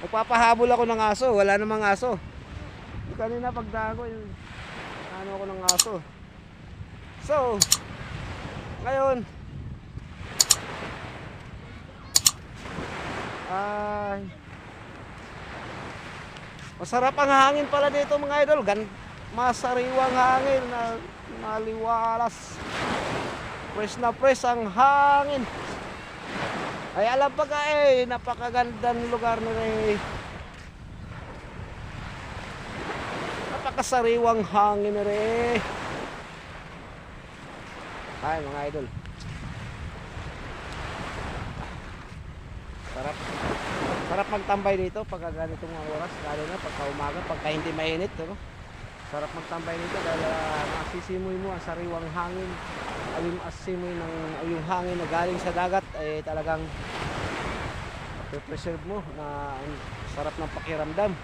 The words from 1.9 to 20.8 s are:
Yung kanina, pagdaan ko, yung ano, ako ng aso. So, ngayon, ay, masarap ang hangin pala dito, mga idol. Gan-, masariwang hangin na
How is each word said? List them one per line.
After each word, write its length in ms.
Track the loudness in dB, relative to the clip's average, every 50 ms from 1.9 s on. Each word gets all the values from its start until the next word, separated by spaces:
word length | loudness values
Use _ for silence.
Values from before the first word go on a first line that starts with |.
| 4 4 4 0 0 0 -2 -8 -12 -12 -12 -12 -10 -10 -10 -10 -12 -12 -12 -10 -10 -8 -8 -8
Yung 80 | -4
kanina, 320 | -2 -2 -2 -2 -2 -2 -2
pagdaan 480 | -2 -2 -6 -4 -2 -2 -2 -2 -2
ko, 80 | -4 -6
yung 240 | -8 -8 -8 -10 -10 -12 -12 -12 -12 -12 -12 -10 -10 -10 -10 -10 -10 -10 -10 -10 -10 -10
ano, 120 | -8 -8 -6 -4
ako 120 | -4 -4 -4
ng 120 | -4 -4 2
aso. 280 | 2 4 4 4 0 0 -4 -6 -8 -14 -16 -16 -16 -16 -18 -18 -18 -18 -18 -16 -16 -12 -12 -12 -12 -12 -14 -14 -14 -14 -12 -2
So, 320 | 2 4 4 4 4 6 4 4 4 4 2 2 -8 -10 -10 -10 -8 -8 -8 -6 -6 -8 -8 -8 -8 -8 -8 -8 -8 -8 -6 -2
ngayon, 400 | 0 2 4 4 4 4 2 0 -6 -10 -14 -14 -12 -10 -10 -8 -8 -10 -10 -12 -12 -12 -12 -12 -12 -12 -12 -10 -10 4 4 8 8 8 4 4 -8 -8 -8 -6 -8 -8 -8 -10 -10 -10 -10 -12 -12 -12 -12 -14 -14 -14 -14 -14 -14 -14 -14 -14 -16 -16 -16 -16 -2 -2 4 4 4 2 2 -12 -14 -12 -12 -10 -8 -6 -6 -6 -6 -6 -6 -6 -6 -4 -4 -6 -6 -6 -8 -6 -2
ay, 800 | 0 0 0 0 0 0 0 0 0 0 0 -2 -2 -2 -4 -8 -10 -12 -16 -16 -16 -14 -14 -14 -14 -14 -14 -14 -14 -14 -14 -14 -14 -14 -14 -12 -12 -12 -12 -10 -10 -10 -10 -10 -10 -10 -10 -10 -10 -10 -10 -12 -12 -12 -12 -12 -12 -12 -12 -12 -12 -12 -14 -14 -8
masarap 400 | -8 -6 2 4 6 6 6 6
ang 160 | 6 6 8 10
hangin 320 | 10 10 10 8 6 2 4 4
pala 160 | 6 6 6
dito, 320 | 6 4 4 4 4 2
mga 240 | 2 2 4 4 8
idol. 160 | 8 8 6
Gan-, 320 | 6 4 2 2 0 -6 -8 -14 -14 -14 -14 -14 -12 -8 -2
masariwang 800 | 2 4 4 4 2 2 2 2 2 2 4 4 6 6 6 6
hangin 560 | 8 8 8 8 6 6 6 4 4 4 2
na 320 | -2 0